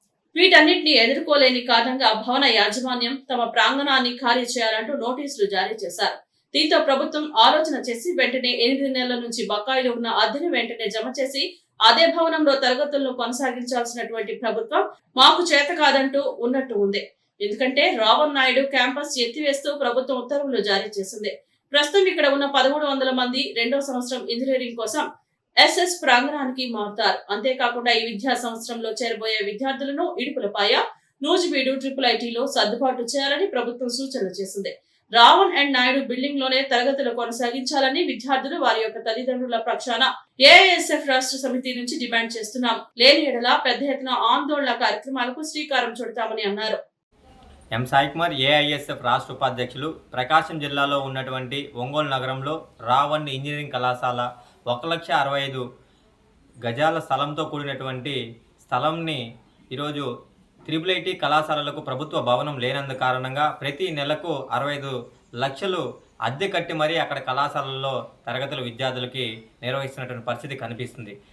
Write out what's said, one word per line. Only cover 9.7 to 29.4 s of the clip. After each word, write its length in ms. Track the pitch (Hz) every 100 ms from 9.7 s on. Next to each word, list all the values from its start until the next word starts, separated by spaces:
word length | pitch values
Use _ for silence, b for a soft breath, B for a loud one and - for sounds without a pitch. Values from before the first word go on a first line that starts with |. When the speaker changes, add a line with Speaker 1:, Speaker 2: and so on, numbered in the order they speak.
| 262 254 233
Speaker 1:
ఉన్న 100 | 233 202
అద్దెను 260 | 220 285 349 254
వెంటనే 320 | 233 233 214 220
జమ 160 | 247 277
చేసి 220 | 262 269 359 B _ - 220
అదే 180 | 330 330 330
భవనంలో 380 | 330 320 294 262
తరగతులను 480 | 247 247 294 277 262 254
కొనసాగించాల్సినటువంటి 1120 | 240 254 262 247 240 254 233 233 214 226 214 208
ప్రభుత్వం 420 | 226 220 - 330 - B _ 254
మాకు 220 | 285 330 339
చేత 180 | 285 285 339
కాదంటూ 540 | 294 269 269 277 269 - 240
ఉన్నట్టు 280 | 269 254 202
ఉంది. 180 | 202 196 - _ _ -
ఎందుకంటే 520 | 208 233 262 277 349 247
రావణ్ 340 | 220 262 302
నాయుడు 280 | 277 254 254 269
క్యాంపస్ 480 | 262 254 277 294 254
ఎత్తివేస్తూ 480 | 233 302 294 269 302 285
ప్రభుత్వం 340 | 247 240 254 254
ఉత్తర్వులు 380 | 233 285 277 233
జారీ 280 | 202 196 208 196
చేసింది. 300 | 190 226 208 - _ _ _
ప్రస్తుతం 340 | 285 302 403 370
ఇక్కడ 140 | 320 285
ఉన్న 120 | 277 277 269
పదమూడు 300 | 269 302 285
వందల 240 | 269 262
మంది 440 | 254 247 262 269 233
రెండో 220 | 240 277
సంవత్సరం 460 | 277 247 247 254 202
ఇంజనీరింగ్ 440 | 233 269 254 233 233
కోసం 240 | 220 302 - - _ _ _ 247
ఎస్ఎస్ 380 | 302 370 359 -
ప్రాంగణానికి 640 | 277 247 285 294 254 262 254
మారుతారు. 440 | 220 208 208 202 - -
అంతేకాకుండా 580 | 208 254 254 240 240 240 226
ఈ 20 | 226
విద్యా 240 | 202 262
సంవత్సరంలో 560 | 233 240 226 233 233 220 214
చేరబోయే 380 | 233 214 220 214